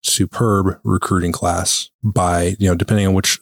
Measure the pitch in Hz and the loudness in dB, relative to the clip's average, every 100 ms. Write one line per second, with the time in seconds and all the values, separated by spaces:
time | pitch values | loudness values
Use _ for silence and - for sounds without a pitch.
0 | - - 95 - 117 98 95 - - 98 | -4 -2 -2 0 0 2 0 -2 -2 -2
1 | - 95 85 85 87 87 95 - - _ | 0 0 0 -2 -2 -2 -2 -4 -6 _
2 | 107 101 90 87 87 95 98 85 - 107 | -2 0 0 0 0 0 0 2 2 2
3 | 98 95 - - | 2 2 0 -2